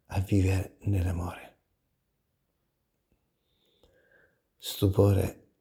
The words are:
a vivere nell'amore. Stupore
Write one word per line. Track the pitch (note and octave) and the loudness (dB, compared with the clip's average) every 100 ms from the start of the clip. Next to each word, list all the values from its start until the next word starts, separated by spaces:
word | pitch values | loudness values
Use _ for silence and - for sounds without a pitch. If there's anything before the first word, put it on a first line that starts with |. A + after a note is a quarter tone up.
| _ | _
a | F#2 | -4
vivere | F#2 G2+ F#2+ F#2+ - - | 2 2 4 0 -4 -8
nell'amore. | G2+ G2 F2 E2+ F2 - - _ _ _ _ _ _ _ _ _ _ _ _ _ _ _ _ _ _ _ _ _ _ _ _ _ _ _ _ _ _ _ | -2 0 0 -4 -6 -10 -20 _ _ _ _ _ _ _ _ _ _ _ _ _ _ _ _ _ _ _ _ _ _ _ _ _ _ _ _ _ _ _
Stupore | - - G2 F2+ G2+ F#2+ - - _ _ | -12 -2 0 4 4 2 -2 -8 _ _